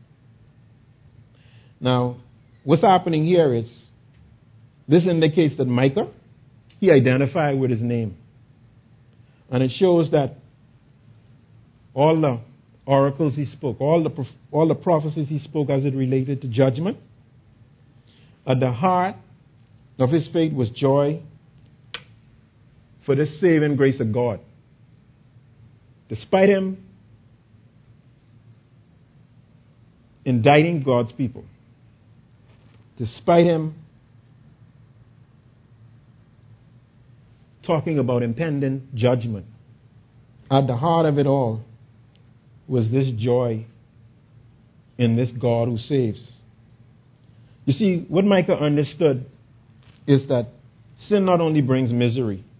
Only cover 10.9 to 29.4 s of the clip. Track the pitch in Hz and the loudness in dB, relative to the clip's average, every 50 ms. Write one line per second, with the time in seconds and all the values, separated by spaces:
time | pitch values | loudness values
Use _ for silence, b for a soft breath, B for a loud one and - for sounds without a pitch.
10.9 | _ _ _ - - - _ _ - - _ _ - - - _ _ _ _ _ | _ _ _ -20 -20 -20 _ _ -20 -20 _ _ -20 -20 -20 _ _ _ _ _
11.9 | - 131 143 156 160 160 156 143 123 117 113 - - _ _ _ _ _ _ - | -2 2 2 4 4 4 2 0 -2 -4 -8 -14 -20 _ _ _ _ _ _ 0
12.9 | 139 139 139 143 139 - 170 147 123 147 147 110 - - - 139 113 - 135 143 | 2 2 2 2 0 -2 -2 -2 -2 -4 -6 -8 -8 -10 -8 -8 -6 -4 -2 0
13.9 | 160 170 160 156 - - 135 - - - - _ - 147 160 165 165 160 - 190 | 2 2 0 -2 -4 -8 -10 -10 -12 -16 -16 _ -2 0 2 2 0 0 0 0
14.9 | 175 156 147 156 151 160 151 135 156 147 - - - 156 147 131 143 135 135 143 | 0 0 0 -2 -6 -6 -6 -6 -6 -8 -8 -6 -6 -4 -2 -2 -2 -2 -2 -2
15.9 | 131 135 131 127 131 131 131 135 139 131 - 131 113 120 135 135 123 123 165 190 | -2 -2 -2 -2 0 -2 -2 -2 -6 -6 -6 -4 0 2 2 2 2 0 -4 -6
16.9 | 285 - - - _ _ _ _ _ _ _ _ _ _ - _ _ _ _ _ | -6 -8 -12 -20 _ _ _ _ _ _ _ _ _ _ -20 _ _ _ _ _
17.9 | _ _ b b b b b b b b _ - 131 127 127 127 120 107 156 185 | _ _ b b b b b b b b _ -2 0 0 0 -2 -2 -2 0 0
18.9 | 185 180 180 190 208 - - - - - _ _ _ _ _ _ _ _ _ _ | 0 0 0 -2 -6 -10 -16 -20 -20 -20 _ _ _ _ _ _ _ _ _ _
19.9 | _ - 131 123 151 170 - - - 170 160 160 156 135 123 113 - - 143 135 | _ -2 0 0 0 0 -2 -2 -2 -2 -2 0 -2 -2 -4 -4 -4 -2 0 0
20.9 | 135 143 143 143 156 165 - - - - _ _ _ - - - - _ _ - | 2 2 0 -2 -4 -6 -10 -16 -20 -20 _ _ _ -20 -20 -20 -20 _ _ -18
21.9 | - - - - - _ _ _ _ _ _ _ _ _ _ _ _ _ _ _ | -18 -18 -18 -20 -20 _ _ _ _ _ _ _ _ _ _ _ _ _ _ _
22.9 | _ _ _ - 135 135 151 151 151 - - 180 165 156 151 151 147 127 139 135 | _ _ _ -2 0 0 0 -2 -2 0 2 2 4 4 2 2 2 2 2 2
23.9 | 127 - 123 110 104 123 120 120 104 - - - _ _ _ _ _ _ _ _ | 2 0 -2 -4 -2 -2 -2 -2 -4 -6 -10 -18 _ _ _ _ _ _ _ _
24.9 | _ _ _ _ _ _ _ _ _ - - _ _ _ - - - _ _ _ | _ _ _ _ _ _ _ _ _ -20 -20 _ _ _ -20 -20 -20 _ _ _
25.9 | _ _ _ - - 107 - - - 190 190 196 202 190 190 190 190 - - - | _ _ _ -14 -14 -12 -6 -2 0 2 4 4 2 2 0 -4 -6 -10 -14 -20
26.9 | - - _ _ - - _ _ _ _ _ _ _ _ _ _ _ _ _ _ | -20 -20 _ _ -20 -20 _ _ _ _ _ _ _ _ _ _ _ _ _ _
27.9 | - _ _ _ _ _ _ _ _ - _ - - _ _ _ _ _ _ _ | -20 _ _ _ _ _ _ _ _ -20 _ -20 -20 _ _ _ _ _ _ _
28.9 | _ _ _ _ _ - - _ _ - | _ _ _ _ _ -20 -20 _ _ -20